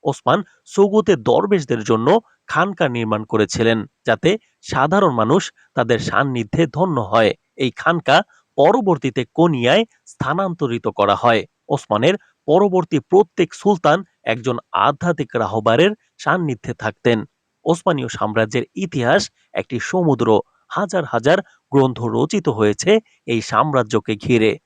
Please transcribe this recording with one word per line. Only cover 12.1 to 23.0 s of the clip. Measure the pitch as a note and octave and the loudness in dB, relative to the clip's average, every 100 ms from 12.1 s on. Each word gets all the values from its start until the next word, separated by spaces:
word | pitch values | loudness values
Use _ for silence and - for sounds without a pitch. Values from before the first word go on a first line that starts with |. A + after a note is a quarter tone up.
| G3+ _ _ - | 0 _ _ 0
পরবর্তী | E3 G3+ F#3 E3+ D#3 - | 2 2 0 -2 -4 0
প্রত্যেক | F#3 G#3+ - E3+ | 2 2 -2 -4
সুলতান | - G3 F#3 D3+ E3 G3 _ | -2 -2 0 2 0 -2 _
একজন | - A#2 A#2+ A#2+ _ - | -6 -4 -4 -6 _ 0
আধ্যাত্মিক | A2+ C#3+ F3 D#3+ C3 | 0 0 -4 -4 -4
রাহবারের | A#2+ G2+ A2 G#2+ A#2 F#3 G#3+ _ _ | -4 -2 -2 2 4 2 0 _ _
সান্নিধ্যে | - F3 D#3+ A#2+ - | -4 -2 -2 -6 -8
থাকতেন। | A#2 A2 - B2 A2+ - _ _ _ | -8 -8 -2 0 0 -4 _ _ _
ওসমানীয় | - E3+ - D3+ B2 | -4 -2 0 -2 -6
সাম্রাজ্যের | - G#2+ G#2+ A2 C3 - - | -6 -4 -2 -2 -4 -6 -10
ইতিহাস | F#3+ D3 A#2+ F3+ G3+ _ _ | -8 -4 0 0 -2 _ _
একটি | - - A#2+ | -10 -6 -8
সমুদ্র। | - F#3 E3+ B2+ A#2 G#2+ - _ _ | -4 -2 0 0 2 2 0 _ _
হাজার | - F#3+ F#3+ | -8 -4 -6
হাজার | C#3+ A#2 B2 F#3 - _ _ | -4 -2 0 0 -2 _ _
গ্রন্থ | C#3 C3 A#2+ A#2 | 0 0 -2 -4
রচিত | A2+ C#3+ G#3 E3+ | -2 -2 -2 -2
হয়েছে | G#2+ G#2+ G#2 - A3 | 0 0 0 2 0